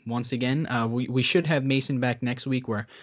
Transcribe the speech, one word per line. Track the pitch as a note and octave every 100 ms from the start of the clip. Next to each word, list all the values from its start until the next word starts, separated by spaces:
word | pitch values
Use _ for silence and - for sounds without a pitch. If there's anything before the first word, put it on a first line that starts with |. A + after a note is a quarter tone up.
| A#2
once | A#2+ A#2+
again. | B2 B2 C#3 D#3+
Uh, | B2 A2+
we, | A#2+ B2+
we | B2+
should | B2+ F#3 D#3
have | D3+
Mason | C3+ C3+ C3 C3
back | C3 A#2+
next | B2 B2 C3+
week, | B2+ B2+
where | A2 G#2+ -